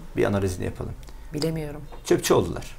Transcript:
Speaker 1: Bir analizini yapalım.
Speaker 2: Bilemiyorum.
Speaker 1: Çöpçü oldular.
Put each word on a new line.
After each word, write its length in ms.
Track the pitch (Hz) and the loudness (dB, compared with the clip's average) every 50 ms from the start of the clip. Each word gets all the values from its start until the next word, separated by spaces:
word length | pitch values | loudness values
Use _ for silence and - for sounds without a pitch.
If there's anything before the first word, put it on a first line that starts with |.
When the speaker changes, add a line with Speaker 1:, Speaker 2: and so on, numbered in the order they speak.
| - - - | -12 -4 0
Speaker 1:
Bir 100 | - - | 2 4
analizini 400 | 101 101 101 98 95 87 92 98 | 4 4 4 2 2 0 -2 -4
yapalım. 280 | 92 - - - - - - - - - - - - 156 | -4 -4 -4 -6 -6 -8 -8 -10 -12 -12 -12 -10 -8 -4
Speaker 2:
Bilemiyorum. 480 | 151 160 165 160 160 151 147 143 131 131 - - - - | -2 -2 -2 -2 -2 -4 -6 -8 -8 -10 -12 -12 -8 2
Speaker 1:
Çöpçü 280 | - 175 147 - - 170 | 4 4 4 6 6 6
oldular. 420 | 120 95 82 60 - - - - | 6 6 4 0 -4 -6 -8 -12